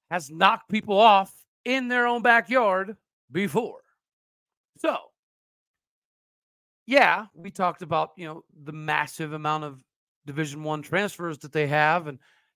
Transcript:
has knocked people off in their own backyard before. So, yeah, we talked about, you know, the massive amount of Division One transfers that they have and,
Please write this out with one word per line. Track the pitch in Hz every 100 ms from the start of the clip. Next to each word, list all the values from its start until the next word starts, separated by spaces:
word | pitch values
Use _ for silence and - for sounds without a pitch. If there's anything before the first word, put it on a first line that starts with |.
| -
has | 175 139
knocked | 160 190 220 -
people | 214 208 196
off | 226 196 196 - _ _ 247
in | 262 247
their | 247 240
own | 240
backyard | 240 233 - 254 214 185 190 214 _ _ _
before. | 139 196 160 208 90 _ _ _ _ _ _ _ _ _ _
So, | 320 175 - _ _ _ _ _ _ _ _ _ _ _ _ _ _ _ _ _ -
yeah, | 269 190 170 214
we | 151 185
talked | - 180 170
about, | 165 160 160 -
you | 160
know, | 160 _ 156 147
the |
massive | 156 156 151 147 - 156
amount | 151 151 156
of | 151 135 _ _ _ _ 147
Division | 143 151 143
One | 151 151
transfers | 143 175 202 - 170 147
that | 147
they | 156 147
have | 151 151 175 156
and, | 131 _ _ _